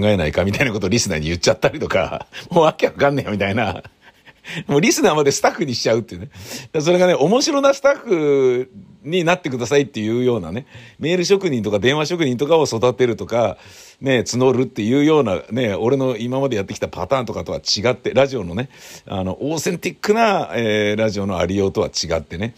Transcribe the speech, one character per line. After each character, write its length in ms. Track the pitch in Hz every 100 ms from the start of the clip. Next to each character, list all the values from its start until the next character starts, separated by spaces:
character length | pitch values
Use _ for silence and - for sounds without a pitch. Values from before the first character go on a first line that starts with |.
| 104
え 100 | 98
な 80 | 76
い 60 |
か 140 | 76 92
み 60 |
た 120 | 107
い 20 | 135
な 80 |
こ 60 | 104
と 80 | 95
を 20 |
リ 100 | 117
ス 100 | -
ナ 80 | 78
ー 20 |
に 80 | 76
言 80 | 87
っ 20 |
ち 140 | 123
ゃ 20 |
っ 60 | -
た 100 | 143
り 100 | 160
と 80 | -
か、 400 | 95 - - - -
<laughs> 100 | -
も 120 | 175
う 20 |
わ 100 | 160
け 140 | - -
わ 60 |
か 180 | - 143
ん 40 | 143
ね 80 |
え 20 | 101
よ 60 |
み 40 | 104
た 120 | 98
い 60 | 104
な。 280 | 104 - - _ - _ - - - 170 -
も 100 | 143
う 40 |
リ 100 | 208
ス 120 | 339
ナ 80 | 233
ー 40 | 151
ま 80 |
で 80 | 143
ス 100 | 139
タ 80 | 240
ッ 20 |
フ 140 | - 151
に 100 | 113
し 60 |
ち 80 | 131
ゃ 40 |
う 60 | 117
っ 40 |
て 120 | 110 90
い 20 |
う 40 |
ね。 60 | -
だ 60 |
か 360 | - - - -
ら 80 | -
そ 100 | 151
れ 60 | 180
が 100 | 180
ね、 60 |
面 280 | 143 151 240
白 200 | 302 285
な 120 | 277
ス 80 | 277
タ 80 | 277
ッ 60 | 285
フ 720 | 240 175 147 139 131 123 127 - - -
に 200 | 139 180
な 120 | 165 180
っ 60 |
て 80 | 156
く 80 | 123
だ 80 | 117
さ 120 | 143
い 60 |
っ 20 | 139
て 120 | 113
い 200 | 107 120
う 40 |
よ 140 | 123 117
う 40 |
な 100 | 82
ね、 140 | 101 - - - -
メ 140 | 143
ー 40 | 180
ル 80 | 170
職 240 | 196 -
人 140 | 123
と 80 | 107
か 80 | 104
電 180 | 123 147
話 100 | 151
職 180 | 175 147
人 120 | 123
と 100 | 143
か 100 | 165
を 80 | 139
育 280 | 113 123
て 120 | 123 127
る 100 | 104
と 100 | 98
か、 320 | 113 107 - - - - -
ね、 200 | 135 127
募 320 | - 123 131
る 120 | 123
っ 20 | 127
て 160 | -
い 180 | 107 139
う 60 | 147
よ 140 | 156
う 40 |
な 180 | 117 87 -
ね、 240 | 113 120 92
俺 220 | 110 135
の 200 | 131 110
今 220 | 120 131
ま 100 | 139
で 60 | 107
や 80 |
っ 20 | 95
て 80 |
き 60 | 101
た 80 | 98
パ 200 | - 90
タ 100 | 135
ー 40 |
ン 20 | 110
と 80 |
か 100 | 98
と 80 | 82
は 80 | 80
違 320 | - - 110
っ 40 | 127
て、 180 | -
ラ 140 | 117 139
ジ 100 | 127
オ 60 |
の 120 | 87 90
ね、 140 | 139 - - - -
あ 180 | 101
の、 140 | 92 -
オ 140 | 135 160
ー 40 |
セ 120 | 208
ン 80 | -
テ 100 | -
ィ 40 |
ッ 40 | 156
ク 140 | -
な、 380 | 214 226 185 107
え 400 | 101 113 107 104 104
ー、 20 |
ラ 100 | 110
ジ 100 | 101
オ 80 | 98
の 100 | 87
あ 80 | 85
り 100 | 98
よ 120 | 98
う 40 |
と 100 | -
は 60 | 78
違 320 | - 80 82
っ 20 |
て 160 | 73 82
ね、 180 | 113